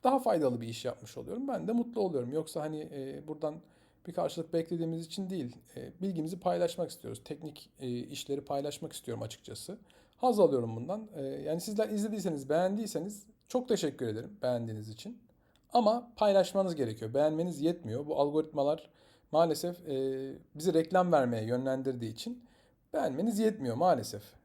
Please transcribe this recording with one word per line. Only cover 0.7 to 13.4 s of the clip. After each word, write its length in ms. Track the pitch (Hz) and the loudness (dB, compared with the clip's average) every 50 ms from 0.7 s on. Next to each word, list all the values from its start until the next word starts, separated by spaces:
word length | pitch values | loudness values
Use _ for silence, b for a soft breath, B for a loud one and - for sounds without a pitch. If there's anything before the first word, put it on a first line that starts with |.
| 113 - - | -8 -6 -6
yapmış 340 | 123 117 - - 113 - 135 | -6 -6 -6 -14 -16 -14 -12
oluyorum. 300 | 120 - 185 233 269 277 | -10 -8 -8 -6 -4 -4
Ben 200 | 254 190 160 180 | -4 -4 -2 0
de 40 | 226 | 0
mutlu 280 | 240 240 233 - 233 | 0 0 0 0 0
oluyorum. 320 | 202 185 165 135 123 120 139 | 0 0 0 0 -2 0 -2
Yoksa 280 | 156 156 - - 170 | -4 -4 -4 -6 -6
hani, 280 | 151 156 156 151 156 160 156 | -4 -4 -6 -6 -8 -10 -10
e, 340 | 139 135 135 139 143 147 | -10 -8 -8 -10 -12 -10
buradan 280 | 151 156 151 156 151 151 160 - b b b b b b b b | -10 -10 -4 -4 -6 -6 -6 -16 b b b b b b b b
bir 60 | - 170 | -8 -4
karşılık 400 | - 170 156 143 170 160 - - | -2 -2 -2 -2 -4 -8 -2 0
beklediğimiz 540 | 165 165 165 175 165 165 165 165 165 170 | -2 0 0 -2 -2 -2 -2 -2 -4 -6
için 240 | 165 - - 196 180 | -8 -8 -8 -6 -4
değil, 260 | 196 180 135 120 123 - - _ - | -4 -4 -4 -6 -8 -12 -20 _ -14
e, 240 | 135 127 131 - - | -14 -14 -14 -10 -4
bilgimizi 400 | 180 196 185 165 151 160 185 175 | -4 -2 -2 -2 -2 -4 -4 -2
paylaşmak 500 | - 180 175 175 175 170 - - 175 - | 0 0 2 2 2 0 0 -2 -4 -4
istiyoruz. 320 | - - - 117 113 113 - | -4 -10 -10 -10 -10 -10 -8
Teknik, 460 | - 151 143 156 151 - - - - _ _ | -10 -10 -10 -8 -12 -12 -14 -18 -20 _ _
e, 80 | 135 127 | -6 -4
işleri 560 | 123 120 123 - 143 143 - - 139 139 135 | -4 -4 -6 -8 -10 -10 -6 -4 -4 -4 -2
paylaşmak 480 | - 147 139 143 147 143 - - - - | -2 -4 -2 -2 -4 -6 -6 -10 -10 -10
istiyorum 300 | - - - 117 110 113 | -12 -8 -6 -6 -6 -6
açıkçası. 560 | 107 - - _ - - - - - 190 - b b b b b b b | -8 -10 -14 _ -14 -12 -12 -10 -12 -14 -14 b b b b b b b
Haz 240 | b - 254 247 254 | b 2 2 6 8
alıyorum 360 | 185 156 139 127 117 113 110 | 8 8 8 4 0 0 -4
bundan. 320 | 117 120 147 190 214 220 - - | -6 -6 -6 -6 -6 -8 -10 -10
E, 80 | 160 135 | -8 -6
yani 380 | 135 139 147 143 151 156 170 | -6 -6 -6 -4 -4 -4 -4
sizler 280 | 170 - 214 202 220 208 | -4 -4 -2 -2 0 0
izlediyseniz, 600 | 214 208 202 220 208 214 175 185 160 143 135 131 | 0 -2 -2 -2 -2 -2 -2 -2 -2 -2 -2 0
beğendiyseniz 800 | 147 160 180 185 196 208 226 208 - 156 160 202 208 - - - - _ | 2 2 2 2 0 -2 -4 -4 -4 -4 -6 -6 -10 -12 -16 -20 -20 _